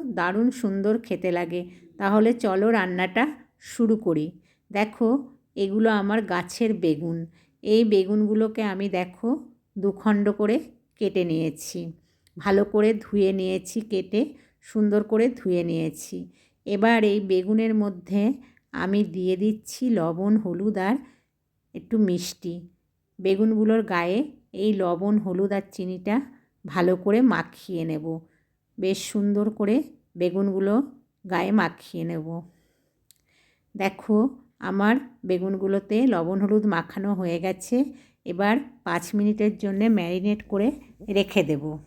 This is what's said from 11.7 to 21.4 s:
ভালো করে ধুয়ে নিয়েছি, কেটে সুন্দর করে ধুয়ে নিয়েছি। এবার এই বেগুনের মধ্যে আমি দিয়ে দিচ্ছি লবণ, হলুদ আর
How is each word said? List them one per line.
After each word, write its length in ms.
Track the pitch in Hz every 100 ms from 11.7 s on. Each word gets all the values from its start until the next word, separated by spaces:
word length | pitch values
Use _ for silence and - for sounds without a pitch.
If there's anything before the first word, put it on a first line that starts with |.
| 180 165 - _ _ _ -
ভালো 260 | 202 196
করে 300 | 208 214 214
ধুয়ে 380 | 214 - 208 190
নিয়েছি, 480 | 196 185 190 190 226
কেটে 400 | 220 190 185 208 294 - _ _
সুন্দর 420 | - 220 208 208
করে 260 | 214 220 240
ধুয়ে 340 | 240 190 175
নিয়েছি। 680 | 170 165 160 147 - 180 175 _ _ _
এবার 400 | - 202 220 233
এই 160 | 214 208
বেগুনের 540 | 196 185 185 220 226
মধ্যে 580 | 220 202 180 175 202 214 277 - _ _
আমি 320 | - 185 202
দিয়ে 320 | 185 180 185 185
দিচ্ছি 540 | 214 214 - - 254
লবণ, 460 | 214 165 165 196 214
হলুদ 420 | 196 175 208 190
আর 180 | 190 269 - _ _ _